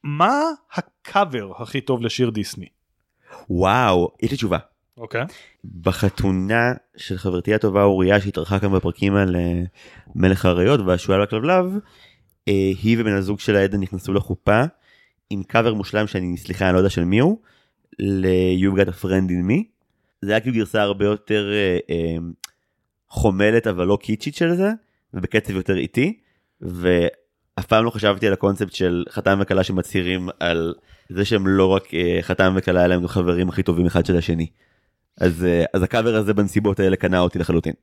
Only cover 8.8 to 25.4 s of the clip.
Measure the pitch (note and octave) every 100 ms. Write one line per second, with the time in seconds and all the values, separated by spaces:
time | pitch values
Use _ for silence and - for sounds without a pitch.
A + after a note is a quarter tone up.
8.8 | F2 - G2 G2 G2 F2+ F2 F2 F2+ _
9.8 | - - - - F#2 F#2 F#2 F2 F#2+ C#3
10.8 | F#2 F#2 - F#2+ G2+ A2 C#3 F#3 F3+ G3+
11.8 | - _ _ _ _ _ - G2 F#2+ F#2
12.8 | G#2+ A#2 A2 G2 F#2+ G#2 - G2+ G2 G2+
13.8 | F#2+ F#2 - G2 - F#2 - G#2+ D3+ _
14.8 | _ _ _ _ _ G2+ F#2 A2+ A2+ G#2+
15.8 | G2 G#2+ G#2+ F#2+ F2+ F2 - F2+ F#2+ F2+
16.8 | F#2+ F2 F2 G#2 D#3 A3 _ _ _ _
17.8 | _ - G2 F#2+ F#2 F#2 F#2 F#2 F#2+ F#2+
18.8 | F#2+ F2+ F#2 F#2 F#2 F2+ F2+ D3 A3+ _
19.8 | _ _ _ _ G2 A2 A2+ A2+ G#2 A2
20.8 | G2+ G2+ G2+ G#2 - G#2+ G2+ G#2 G2 F2+
21.8 | - E2+ E2 E2 E2+ E2+ - _ _ _
22.8 | _ _ _ - A2 F#2+ G#2 A2+ A2+ F2+
23.8 | F2+ G2+ - G#2+ C#3+ D3 E3+ F3 G3 A3+
24.8 | _ _ _ - F2+ G#2+